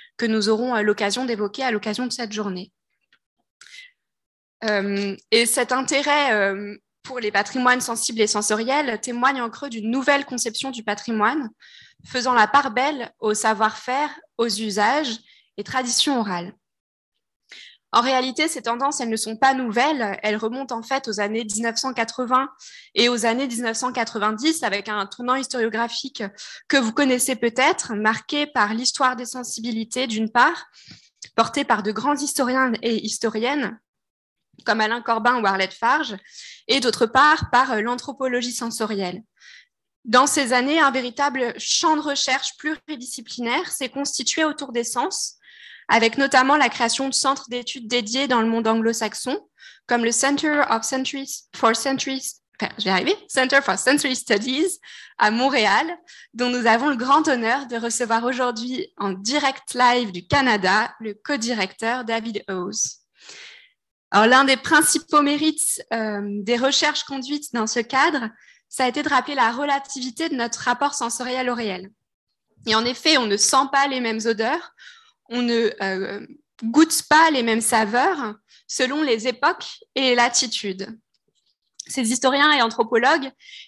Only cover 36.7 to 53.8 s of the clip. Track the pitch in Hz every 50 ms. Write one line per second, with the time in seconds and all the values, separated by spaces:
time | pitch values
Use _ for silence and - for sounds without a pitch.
36.7 | 254 277 247 240 208 - 247 226 - 254 294 302 311 320 - - - 240 262 269
37.7 | 240 214 208 233 247 240 - - 247 - 262 262 247 247 240 247 226 - 240 233
38.7 | 226 - 226 208 220 196 190 180 180 208 220 _ _ _ - - - - - _
39.7 | _ _ _ _ _ _ _ 226 220 247 269 277 - 311 277 226 254 247 247 277
40.7 | 302 330 302 277 240 262 247 247 233 - 277 285 247 262 247 240 - - - -
41.7 | - - - - 311 302 294 302 285 277 - 277 254 277 - - - - - 302
42.7 | 311 - - - 302 240 247 254 - - 226 - - - 240 233 247 320 359 -
43.7 | - - 269 240 - 269 277 277 - - 254 - - 330 320 311 294 302 285 254
44.7 | 233 240 240 240 - 247 269 381 - - - - - _ _ - - - - -
45.7 | - - - - 220 233 220 226 226 - 277 277 - 262 262 269 294 302 277 202
46.7 | - - 247 233 - - 269 269 262 - - 269 277 277 - - 247 247 240 -
47.7 | - 269 233 214 247 247 214 208 233 262 277 247 254 233 220 226 226 233 226 220
48.7 | 226 226 220 226 226 - 226 214 - - - 254 269 415 - _ _ _ - -
49.7 | - _ _ - 240 240 233 240 233 - - 277 285 285 - 302 294 294 277 -
50.7 | 226 226 220 - 269 262 262 - - 277 269 - - - - _ - - - 226
51.7 | 226 - - 277 269 262 - 269 269 262 - - - - _ _ _ - 214 -
52.7 | - - - 185 190 180 226 277 415 - - _ - 262 254 262 277 277 277 -
53.7 | 185 202